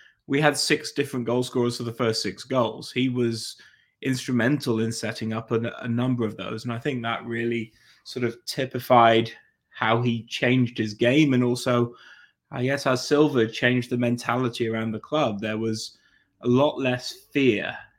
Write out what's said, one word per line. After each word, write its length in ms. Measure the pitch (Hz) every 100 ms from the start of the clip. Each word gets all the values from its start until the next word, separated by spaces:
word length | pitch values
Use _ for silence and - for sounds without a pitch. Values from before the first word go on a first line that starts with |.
| _ _ -
we 140 | 139
had 160 | 151 139
six 360 | - 147 -
different 340 | - 135 127 117
goal 160 | 123
scorers 340 | 123 127 120 120
for 60 |
the 100 | 120
first 300 | 113 117 110
six 220 | 101 -
goals. 460 | - 131 113 110 -
He 200 | 123 131
was 500 | 123 120 113 - - - _ _ _
instrumental 800 | 135 127 - 123 113 143 135 113
in 100 | 113
setting 440 | 113 107 - 110
up 160 | 110 117
a, 200 | 113 113 -
a 80 | 120
number 360 | 117 127 123
of 140 | 110 104
those. 260 | 92 113
And 80 | 120
I 60 | 117
think 240 | 151 127
that 240 | 117 113 117
really 480 | 117 117 117 110 _ _ _
sort 200 | - 127
of 120 | 120 117
typified 880 | - - 131 127 - 123 117 113 120 - _ _ _
how 300 | - 113 117
he 220 | 120 117 110
changed 520 | - 127 127 120 -
his 160 | 110
game, 400 | 104 120 139 147
and 80 | 127
also, 500 | 123 123 - 123 120 - - - - _ _
I 100 | 131
guess, 220 | 127 139
how 100 | 139
Silva 540 | 127 - 143 151 135 110
changed 420 | - 123 123 120
the 60 | 123
mentality 720 | 123 120 - 123 127 - 113
around 240 | 113 110
the 80 | 110
club. 400 | - 151 135 101
There 180 | 107 110
was 400 | 113 110 - - _ _ _ _
a 40 | 120
lot 320 | 123 147 -
less 340 | 131 127 - - -
fear 440 | 143 135 101 90 - -